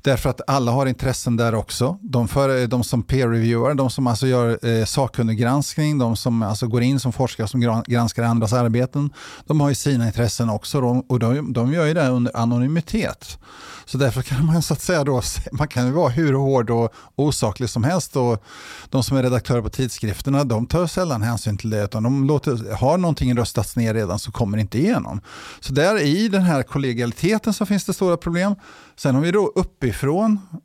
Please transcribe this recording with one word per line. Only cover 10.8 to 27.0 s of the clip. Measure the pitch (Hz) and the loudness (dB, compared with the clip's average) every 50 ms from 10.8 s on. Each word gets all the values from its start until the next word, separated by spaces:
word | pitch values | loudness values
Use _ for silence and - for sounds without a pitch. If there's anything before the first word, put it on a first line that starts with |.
De, | 127 120 123 127 | 2 2 2 0
och | 123 _ 127 120 | 0 _ 0 0
de, | 113 113 123 143 151 - 123 | 2 2 0 0 -2 -2 -2
de | 120 117 127 147 | 0 0 0 2
gör | 175 160 | 2 2
ju | 151 160 | 2 2
det | 175 | 2
här | 151 131 | 2 2
under | 127 123 120 123 - | 2 2 0 0 0
anonymitet. | 117 117 117 120 120 123 135 156 170 156 - - 233 190 - - _ - - - - - - - - - - - - - | 0 0 2 2 2 2 2 0 -2 -2 -2 -2 -2 -2 -2 -6 _ -14 -18 -18 -18 -18 -20 -20 -20 -20 -20 -20 -20 -16
Så | - - | -8 -2
därför | 131 139 131 107 131 | 0 0 0 0 -2
kan | 123 - 135 127 156 | -4 -2 0 0 2
man, | 160 165 170 | 4 4 2
så | 151 - 156 | 2 0 -2
att | - | -4
säga, | - - 185 160 139 | 0 0 0 0 2
då, | 139 139 123 - - - | 2 0 0 0 -2 -6
<laughs> | - - - | -6 -6 -6
man | - 123 151 | -2 -4 -4
kan | 151 - 127 123 | -2 0 0 0
ju | 127 | 2
vara | 135 165 175 135 | 2 2 2 2
hur | 120 151 165 147 131 | 2 2 2 2 2
hård | 135 139 135 135 127 117 104 | 2 2 2 2 2 2 2
och | 120 117 117 110 - - - - _ | 2 0 0 0 -2 -8 -20 -12 _
osaklig | - 139 151 139 - - 110 104 - 127 113 | 0 0 0 0 0 0 -2 -2 -2 -4 -2
som | - 123 110 | -2 0 0
helst. | 143 180 180 - - - | 2 0 0 -2 -2 -2
Och | 143 127 120 117 104 _ - - - - - - - - - | 0 0 2 0 -2 _ -12 -20 -20 -18 -18 -18 -18 -14 -4
de | - 135 117 | -2 -2 0
som | - 135 | 2 0
är | 135 127 | 2 2
redaktörer | 127 127 120 - - 127 120 | 2 2 0 0 0 -2 0
på | 107 113 | 0 -4
tidskrifterna, | - - 131 120 - - - 107 95 - - 139 139 139 147 | -4 -4 -4 -4 -4 -4 -4 -4 -4 -4 -2 0 0 0 2
de | 131 113 107 120 | 0 0 -2 0
tar | 123 - 165 180 | 0 0 0 0
sällan | 160 - - 185 170 139 113 | 0 -2 -2 -2 -2 0 -2
hänsyn | 104 117 120 110 - 110 101 | 0 -2 -2 -2 -2 -4 -4
till | 98 - 113 | -4 -4 -2
det, | 107 107 104 | -2 -2 -2
utan | 101 - 113 107 | -2 -2 -2 0
de | 120 135 139 135 | 0 2 2 2
låter, | 135 151 143 - 151 127 110 113 104 107 | 2 2 0 0 -2 -2 -2 -4 -6 -4
har | - 123 131 160 | 0 2 2 2
någonting | 185 185 170 147 - 139 127 123 | 2 2 0 0 0 0 0 2
röstats | 120 117 - - - 101 - - | 0 0 0 0 -2 -4 -2 -2
ner | 127 117 113 107 | -2 0 0 0
redan | 113 107 90 90 104 | 0 -2 -2 -2 -4
så | - - | -6 -8
kommer | - - 120 98 101 | -4 -4 -2 -2 0
det | 110 | -2
inte | 107 98 - 110 | -2 -2 0 0
igenom. | 151 208 247 151 - 55 73 101 - - - - - - - - | 0 2 0 0 -2 -4 -8 -10 -10 -12 -20 -18 -18 -18 -18 -14
Så | - - 131 | -10 -4 0
där | 139 151 185 214 208 | 2 2 4 2 2
i | 147 143 147 185 220 | 2 2 2 2 0
den | 233 196 196 | 0 2 2
här | 185 175 160 135 123 | 2 2 2 2 -2
kollegialiteten | - - 151 135 131 120 117 | -2 -4 -4 -2 -2 -2 -2